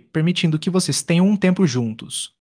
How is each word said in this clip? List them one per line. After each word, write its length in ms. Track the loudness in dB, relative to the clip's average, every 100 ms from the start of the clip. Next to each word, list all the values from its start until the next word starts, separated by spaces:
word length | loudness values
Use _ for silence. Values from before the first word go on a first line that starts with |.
| _
permitindo 480 | -2 -2 0 0 -2
que 100 | -2
vocês 320 | -2 -2 -4
tenham 240 | 0 2 4
um 120 | 2
tempo 280 | 2 2 2
juntos. 680 | 0 -4 -6 -10 -12 -12 _